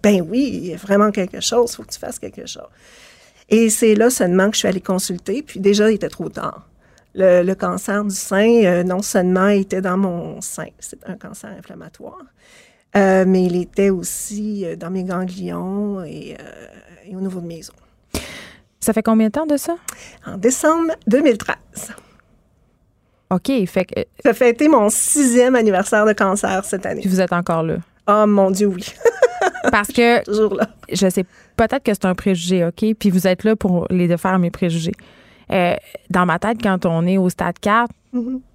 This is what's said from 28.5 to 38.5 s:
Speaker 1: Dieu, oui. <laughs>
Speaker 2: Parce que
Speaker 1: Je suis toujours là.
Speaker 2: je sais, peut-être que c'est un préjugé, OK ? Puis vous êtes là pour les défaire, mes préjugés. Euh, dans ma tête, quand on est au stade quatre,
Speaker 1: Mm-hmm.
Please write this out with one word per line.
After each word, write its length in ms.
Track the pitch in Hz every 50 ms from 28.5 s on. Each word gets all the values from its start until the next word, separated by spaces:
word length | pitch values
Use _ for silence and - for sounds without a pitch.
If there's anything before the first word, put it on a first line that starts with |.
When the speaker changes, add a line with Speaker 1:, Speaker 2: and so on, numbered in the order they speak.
Speaker 1:
Dieu, 160 | 196 185 208
oui. 180 | 202 185 180 202 - - - - 466 466 - - 480
<laughs> 400 | 719 719 403 370 - 740 - -
Speaker 2:
Parce 160 | 254 214 208 -
que 300 | - - 240 233 240 226
Speaker 1:
Je 40 |
suis 20 | -
toujours 300 | - 208 214 214 208 196
là. 140 | - 214 - - _ - -
Speaker 2:
je 160 | - 175 196 185
sais, 160 | 175 202 180 _ _ _ _ _ _
peut-être 260 | - 226 220 - 277
que 100 | _ 233 208
c'est 100 | - -
un 100 | 190 180
préjugé, 500 | - - 202 190 170 165 175 190 180 170
OK ? 280 | 170 175 - 214 214 220 -
Puis 120 | - 208
vous 160 | 180 185 175
êtes 180 | 185 185 180 -
là 120 | 214 220
pour 300 | 214 - 196 180 175 - -
les 180 | 185 180 175 170
défaire, 300 | 175 165 - 185 190 185
mes 120 | 175 175
préjugés. 420 | - - 196 175 165 170 160 170 - - - - _ _ _ _ _ _ _ _
Euh, 240 | - 190 175 175 - - - - - - _ _
dans 160 | 175 185 180
ma 120 | 175 160 175
tête, 200 | - 208 240 220
quand 220 | - 202 190 180 -
on 200 | 180 165 165 170
est 120 | 180 190 190
au 100 | 185 180
stade 280 | - - 175 175 170 _
quatre, 320 | - 208 208 226 240 240 - _ _ _ -
Speaker 1:
Mm-hmm. 260 | 247 233 247 262 262 262 _